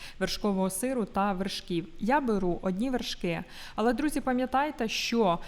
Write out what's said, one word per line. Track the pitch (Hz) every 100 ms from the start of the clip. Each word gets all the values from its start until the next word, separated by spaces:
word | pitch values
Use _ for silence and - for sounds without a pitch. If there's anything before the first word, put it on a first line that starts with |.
| - -
вершкового | 190 - 208 190 190
сиру | - 254 254 185
та | 190 202
вершків. | 185 196 - - 170 - -
Я | 202 294
беру | 247 202 180 170
одні | 190 185 262
вершки. | 247 - - 175 165 175 - - -
Але, | 226
друзі, | 233 294 294
пам'ятайте, | 262 254 254 269 302 294 220
що | - - 233 196 165